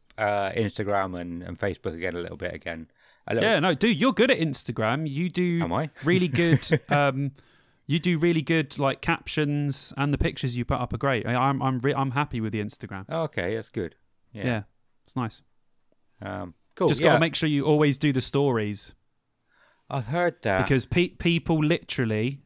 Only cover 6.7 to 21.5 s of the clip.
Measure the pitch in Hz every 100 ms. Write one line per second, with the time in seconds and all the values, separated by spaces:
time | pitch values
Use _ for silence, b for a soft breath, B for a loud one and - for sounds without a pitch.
6.7 | 156 - 143 143 131 139 - b b b
7.7 | b - 135 185 165 175 165 139 160 143
8.7 | - 135 - - 165 - - 147 147 143
9.7 | 135 - - 143 143 - - 131 120 117
10.7 | 127 123 117 139 123 104 123 135 139 131
11.7 | 127 131 139 135 127 147 123 110 104 104
12.7 | - 98 98 95 165 - - 87 110 -
13.7 | 117 87 - _ _ _ 110 120 113 98
14.7 | _ _ _ - 135 117 - _ _ _
15.7 | _ _ _ _ - 101 95 92 - _
16.7 | - 165 - 160 139 160 - 160 143 147
17.7 | 151 151 139 151 131 - 143 143 117 104
18.7 | 101 - - _ _ _ _ _ b b
19.7 | b b 139 110 170 175 - 110 95 95
20.7 | 135 - 180 175 - 175 170 -